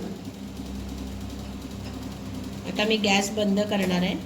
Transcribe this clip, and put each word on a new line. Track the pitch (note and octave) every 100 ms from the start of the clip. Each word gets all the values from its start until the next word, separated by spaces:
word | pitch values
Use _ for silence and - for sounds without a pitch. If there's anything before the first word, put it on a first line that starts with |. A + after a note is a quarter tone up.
| - - - - - - - - - - - - - - - - - - - - - - - - - - -
आता | - G#3+
मी | A3
गॅस | G3+ G3 G3+
बंद | G#3+ G#3 G3
करणार | G#3 G#3 F#3 F3+
आहे. | F#3 -